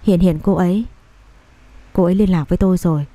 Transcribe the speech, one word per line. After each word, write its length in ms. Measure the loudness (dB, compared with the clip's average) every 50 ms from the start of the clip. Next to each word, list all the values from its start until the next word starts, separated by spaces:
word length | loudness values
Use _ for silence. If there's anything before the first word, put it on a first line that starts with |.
"Hiền 180 | 2 2 2 2
Hiền 180 | 2 0 0 0
cô 120 | -2 -2 0
ấy." 300 | 0 0 0 -2 -4 -6 -8 -14 _ _ _ _ _ -20 -20 -20 -20 _ _ _ _ -20 -20 -20 -20 -20 -6
"Cô 120 | _ 0 0
ấy 100 | 0 2
liên 160 | 0 0 0
lạc 180 | 0 -2 -2 -4
với 100 | -2 -2
tôi 200 | 0 0 0 0
rồi. 280 | 0 -2 -2 -2 -4 -8